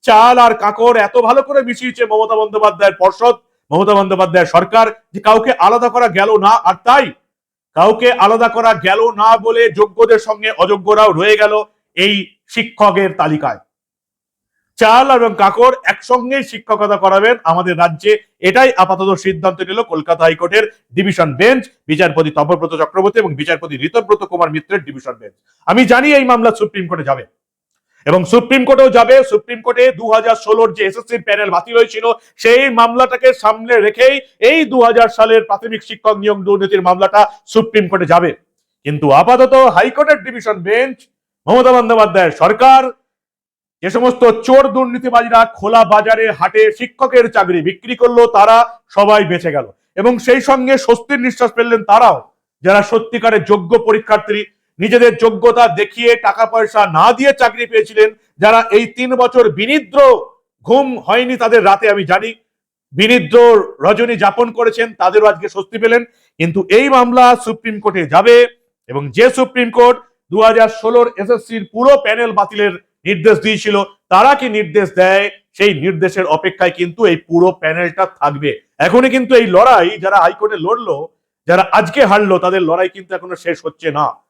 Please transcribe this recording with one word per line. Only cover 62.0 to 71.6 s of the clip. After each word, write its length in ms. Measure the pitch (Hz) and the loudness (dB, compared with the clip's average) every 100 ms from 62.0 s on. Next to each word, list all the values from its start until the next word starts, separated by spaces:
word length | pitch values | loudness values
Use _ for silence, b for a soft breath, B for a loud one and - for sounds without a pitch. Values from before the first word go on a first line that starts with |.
জানি 260 | 170 185 220 226 _ _ _ _ _ | -2 -2 -4 -14 _ _ _ _ _
বিনিদ্র 440 | 135 214 247 156 240 240 220 - - | -2 2 2 2 4 6 4 0 -4
রজনী 300 | 151 208 233 220 | -2 0 -2 0
যাপন 220 | 196 202 240 226 | -2 0 -4 -2
করেছেন, 300 | 233 226 226 208 | -4 -2 -8 -2
তাদেরও 300 | 185 208 214 | 0 2 2
আজকে 140 | 202 196 | 0 -8
স্বস্তি 280 | 196 196 226 | -12 -12 -4
পেলেন। 200 | 226 233 233 _ _ _ | -2 -2 -4 _ _ _
কিন্তু 200 | 165 175 190 208 | -4 -4 0 0
এই 80 | 277 262 | 2 2
মামলা 280 | 247 247 247 247 | 2 4 4 2
সুপ্রিম 320 | - 220 226 214 | -4 -10 -10 -6
কোর্টে 220 | 208 185 151 | -6 -4 0
যাবে 220 | 156 202 240 240 _ _ _ _ | 2 4 4 4 _ _ _ _
এবং 140 | 131 143 123 | -10 -8 0
যে 100 | 247 254 | 0 2
সুপ্রিম 300 | 254 247 240 | -4 -2 -4
কোর্ট 260 | 247 240 247 _ _ _ | 2 2 2 _ _ _
দু 80 | 190 220 | 0 2
হাজার 220 | 226 220 220 | 4 0 0
ষোলোর 260 | 220 240 240 190 | -2 0 0 -4
এসএসসির 420 | 196 240 - 226 | -4 -4 -4 -12